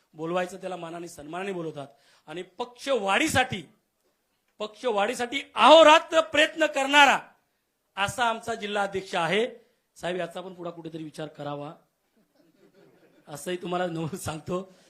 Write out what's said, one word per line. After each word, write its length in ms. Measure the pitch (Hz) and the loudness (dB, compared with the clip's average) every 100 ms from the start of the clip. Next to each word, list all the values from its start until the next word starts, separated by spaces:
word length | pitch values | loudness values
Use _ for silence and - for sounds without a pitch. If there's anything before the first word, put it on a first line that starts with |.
| _ | _
बोलवायचं, 420 | - 160 180 180 190 | -10 -4 -2 -4 -8
त्याला 200 | 185 175 | -12 -10
मानाने 320 | 165 170 170 | -12 -12 -14
सन्मानाने 440 | - 147 175 196 | -16 -12 -10 -8
बोलवतात 340 | 180 165 147 135 _ _ _ - | -6 -8 -10 -14 _ _ _ -16
आणि 160 | 165 | -14
पक्षवाढीसाठी, 1200 | 185 - 240 - 269 254 196 202 311 277 254 202 - _ _ _ _ _ _ _ _ - | -14 -12 -12 -8 -4 -2 0 0 2 0 -2 -4 -12 _ _ _ _ _ _ _ _ -12
पक्षवाढीसाठी 840 | 214 - 254 202 208 247 240 277 285 | -12 -6 -2 0 0 -2 -4 -6 -6
अहोरात्र 680 | - 240 320 311 320 330 320 | 4 10 10 10 8 6 0
प्रयत्न 460 | 320 294 311 320 302 | 2 2 0 2 0
करणारा 520 | 294 269 285 277 196 - _ _ _ _ _ _ - | 0 4 6 8 6 -2 _ _ _ _ _ _ -6
असा 280 | 196 - | -4 0
आमचा 300 | 233 220 233 | -2 -2 -6
जिल्हा 280 | 220 202 208 | -8 -4 -4
अध्यक्ष 320 | 196 190 185 | -2 -4 -6
आहे. 320 | 185 165 196 240 - _ _ _ - | -4 0 0 -2 -6 _ _ _ -10
साहेब, 200 | 165 180 | -8 -6
याचा 240 | 170 185 | -8 -10
पण 140 | 180 | -14
पुढे 160 | 180 175 | -12 -12
कुठेतरी 340 | 170 160 160 | -12 -14 -12
विचार 240 | 156 156 156 | -14 -12 -12
करावा, 460 | 156 143 143 143 175 _ _ _ _ _ _ 165 _ _ _ - _ _ _ - | -10 -10 -10 -12 -16 _ _ _ _ _ _ _ _ _ _ -20 _ _ _ -18
असंही 280 | 147 180 180 | -14 -8 -8
तुम्हाला 300 | 180 175 180 | -4 -4 -2
नमूद 280 | 160 160 | -4 -8
सांगतो. 580 | 185 - 156 - 180 190 - | -8 -8 -10 -6 -8 -8 -20